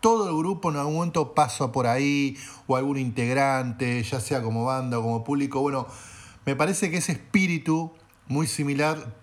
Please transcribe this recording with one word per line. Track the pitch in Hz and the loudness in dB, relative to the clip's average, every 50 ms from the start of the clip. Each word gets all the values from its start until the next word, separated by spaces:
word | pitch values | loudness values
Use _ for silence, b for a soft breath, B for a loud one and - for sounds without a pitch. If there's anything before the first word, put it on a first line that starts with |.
todo | - 220 220 226 208 185 | 6 6 4 4 2 0
el | 160 | 0
grupo | 156 160 185 196 165 - 170 | 0 0 0 -2 0 -2 -2
en | 151 | 0
algún | 143 143 147 151 | 0 -2 -2 0
momento | 160 175 170 - 170 151 151 | 0 -2 0 0 0 -2 2
pasa | - - 151 - - - 139 123 | 4 2 2 2 2 -2 -2 0
por | 117 135 123 | 0 2 2
ahí, | 120 120 131 139 143 143 143 143 135 131 B B B B B B | 4 2 2 2 2 2 2 0 0 -2 B B B B B B
o | - 131 | 0 0
algún | 127 135 139 143 139 | 0 2 0 -2 -2
integrante, | 131 123 110 123 120 120 127 135 139 139 135 131 131 123 113 - 131 120 123 123 | -2 -2 -2 0 0 2 2 4 4 4 2 0 -2 -4 -4 -2 -2 0 0 -2
ya | 113 101 - 127 | -2 -2 -4 -4
sea | 110 - 147 131 | -2 -2 -2 -2
como | 117 113 110 113 117 | 0 -2 -2 0 0
banda | 131 131 131 131 127 123 117 | 0 0 -2 -2 -2 -2 -2
o | |
como | 113 113 113 113 113 | 0 0 -2 -2 -2
público. | - 143 143 139 135 - 135 | -2 0 0 0 0 0 0
Bueno, | 139 143 139 131 123 B B B B B B B B B B B - | 0 0 0 -2 -4 B B B B B B B B B B B -4
me | 139 139 | -4 0
parece | 131 151 175 196 - 208 180 | 2 2 2 2 0 0 0
que | 156 180 | 0 -2
ese | 156 - | -2 -2
espíritu | 160 117 - - - 202 190 180 170 160 - 165 160 160 165 165 - - - _ _ _ _ | -4 -4 -6 0 2 2 2 4 0 0 0 0 0 0 -2 -6 -10 -18 -20 _ _ _ _
muy | - 131 143 160 156 | -2 0 0 0 0
similar | - - 147 143 143 139 147 156 160 160 160 117 107 - | -2 -2 -2 0 0 2 2 0 0 -2 -6 -12 -14 -16